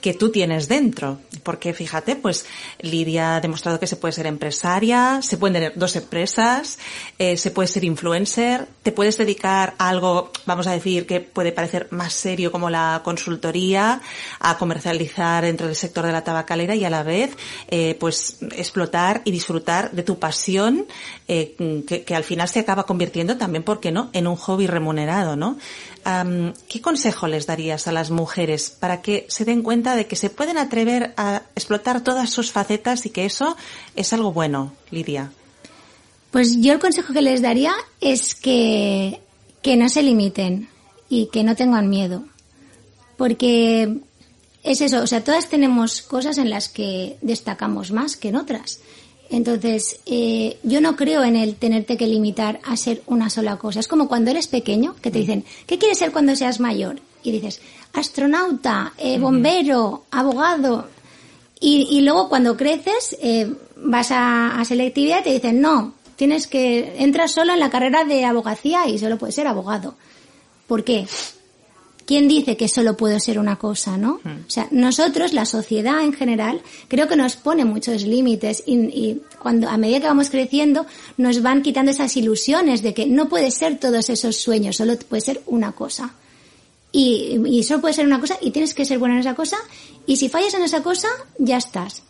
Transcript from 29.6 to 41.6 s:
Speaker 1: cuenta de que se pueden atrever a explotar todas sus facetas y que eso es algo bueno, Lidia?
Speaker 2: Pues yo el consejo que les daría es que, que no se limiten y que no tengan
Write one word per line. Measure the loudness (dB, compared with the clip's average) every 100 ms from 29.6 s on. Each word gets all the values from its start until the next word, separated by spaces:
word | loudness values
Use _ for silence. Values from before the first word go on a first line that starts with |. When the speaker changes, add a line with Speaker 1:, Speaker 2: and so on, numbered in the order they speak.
Speaker 1:
cuenta | 2 0 2 0
de | -2
que | -4
se | -4
pueden | -2 -2 -2
atrever | -2 0 2 0 -2 -4
a | -2 -4 -6 -12
explotar | -4 -2 0 -2
todas | 0 0 -2
sus | -2 -2
facetas | -2 0 -2 -2 -2 -4
y |
que | -4 -4
eso | -2 -4 -4 -12 -20 -14 -6
es | -2
algo | 0 0
bueno, | 0 0 -2 -4 -10 -12
Lidia? | -8 -6 -6 -8 -14 _ _ -20 -20 -20 -20 _ _ _
Speaker 2:
Pues | 2 4 4
yo | 4
el | 4
consejo | 2 0 0
que | 0
les | 2 2
daría | 2 2 2 0 -6 _
es | 0 0 -2
que, | -4 0 2 2 2 0 0 -2 -6 _ _ _ _
que | 2 4
no | 4
se | 4
limiten | 4 4 2 0 -2 -4 -6 _ _ _ _
y | -2 0
que | 0
no | 2
tengan | 2